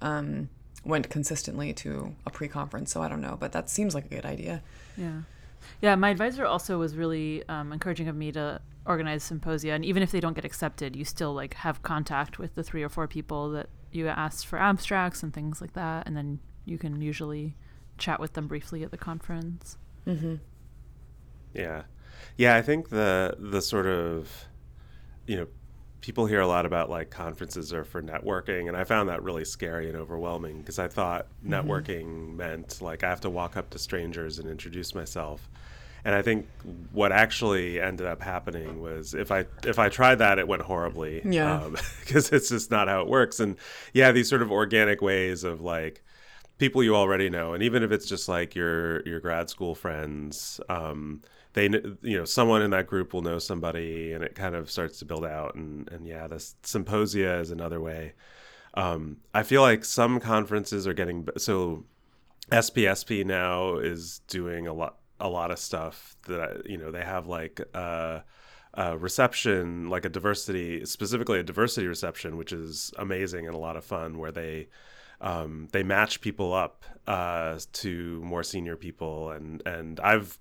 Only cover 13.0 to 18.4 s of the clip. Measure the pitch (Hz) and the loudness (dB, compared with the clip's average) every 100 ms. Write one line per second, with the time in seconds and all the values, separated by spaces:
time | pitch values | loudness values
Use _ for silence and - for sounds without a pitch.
13 | 151 156 - 147 147 151 - - - 165 | -4 -6 -6 -4 -4 -6 -8 -14 -10 -4
14 | 160 - 156 - - - 202 196 - 196 | -2 -2 -2 -4 -6 4 4 4 2 2
15 | 180 - 160 151 151 156 170 190 165 160 | 2 -2 -6 -4 -6 -6 -8 -6 -4 -4
16 | - 147 143 143 - - - 165 156 147 | -4 -4 -4 -6 -10 -14 -10 -6 -4 -4
17 | 151 147 151 151 156 - - - - - | -4 -4 -6 -6 -8 -10 -16 -20 -20 -6
18 | - 151 156 160 | -2 -2 -4 -6